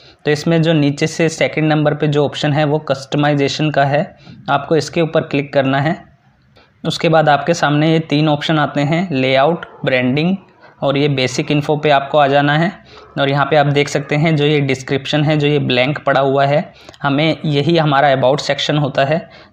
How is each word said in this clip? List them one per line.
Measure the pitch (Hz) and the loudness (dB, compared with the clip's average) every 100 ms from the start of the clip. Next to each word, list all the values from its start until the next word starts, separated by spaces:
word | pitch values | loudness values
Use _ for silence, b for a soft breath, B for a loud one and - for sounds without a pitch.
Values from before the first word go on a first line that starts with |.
| B B | B B
तो | 147 | -4
इसमें | 151 170 165 | -2 0 2
जो | 160 | 2
नीचे | 160 143 143 156 | 2 2 0 -4
से | - 165 | 0 -2
सेकंड | 160 131 156 | 0 -2 0
नंबर | 156 151 147 | 0 2 0
पे | 147 151 | 0 0
जो | 143 | 0
ऑप्शन | 139 - 147 | 0 -2 -2
है, | 143 | 0
वो | 147 151 | 0 -2
कस्टमाइजेशन | 151 131 - 147 147 143 139 - 156 | -2 -6 -4 -2 0 0 0 0 -2
का | 139 | 0
है, | 139 143 196 B B B - | 0 0 -4 B B B -4
आपको | 139 - 160 | -4 0 -2
इसके | - 175 | -2 -4
ऊपर | 156 160 | -2 -2
क्लिक | - 143 143 | -2 -4 -2
करना | 143 135 139 | -2 0 0
है। | 151 190 - _ _ _ _ b b _ | -2 -4 -10 _ _ _ _ b b _
उसके | 165 - 175 | -8 -2 2
बाद | 160 151 | 2 4
आपके | 143 - | 2 0
सामने | 170 147 147 160 | -2 0 2 2
ये | 160 | 0
तीन | 160 143 156 | 0 0 0
ऑप्शन | 147 156 156 | 0 0 -2
आते | 147 147 | 0 -2
हैं, | 143 165 185 | -2 -2 -2
लेआउट, | 135 131 135 147 170 - - | -2 0 2 2 0 -8 -6
ब्रांडिंग | 143 127 127 143 170 190 - B B - | -2 0 0 0 0 -2 -8 B B -6
और | 143 139 | -2 0
ये | 147 | 0
बेसिक | 131 127 - 147 | 0 -2 -2 -2
इन्फो | 147 147 151 | -2 0 0
पे | 151 | 2
आपको | 139 - 151 | 2 2 2
आ | 139 | 2
जाना | 143 143 151 | 2 2 0
है। | 175 - B B B 143 | 0 -4 B B B -4
और | 139 | -2
यहाँ | 143 | 0
पे | 139 151 | 2 2
आप | 143 | 2
देख | 139 143 | 2 0
सकते | 147 143 147 | -4 -2 0
हैं, | 165 147 | 2 2
जो | |
ये | 147 151 | 2 0
डिस्क्रिप्शन | 139 131 - 139 139 151 | 0 -4 -2 -4 -2 0
है, | 147 151 | 0 2
जो | 147 | 2
ये | 147 | 0
ब्लैंक | 131 123 127 131 | 0 0 0 -2
पड़ा | 139 135 | 0 0
हुआ | 139 139 139 | 2 2 2
है, | 147 202 B B B | 0 -2 B B B
हमें | 143 139 160 - | -2 0 0 -2
यही | 156 143 165 165 | -2 0 2 2
हमारा | 151 139 143 | 2 2 2
अबाउट | 131 127 147 | 4 2 0
सेक्शन | - 139 - 151 | -2 -4 -2 -2
होता | 147 - | 0 0
है, | 135 165 - B B | 0 -2 -4 B B